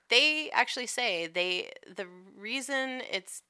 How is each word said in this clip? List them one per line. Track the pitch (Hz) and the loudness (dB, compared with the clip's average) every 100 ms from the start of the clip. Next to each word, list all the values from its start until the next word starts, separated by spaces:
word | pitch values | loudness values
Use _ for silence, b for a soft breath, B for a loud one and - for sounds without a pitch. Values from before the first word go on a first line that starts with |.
| - | 4
They | 240 302 302 302 | 6 6 2 0
actually | - 240 262 233 | 2 2 0 -4
say | - 240 175 165 | -2 0 0 -2
they, | 175 180 180 - - - | 0 0 0 -4 -12 -14
the | 180 180 180 190 | -10 -10 -12 -20
reason | - 208 262 269 269 262 254 - | -12 -6 -4 -2 -2 -2 -4 -4
it's | 190 - - | -6 -6 -14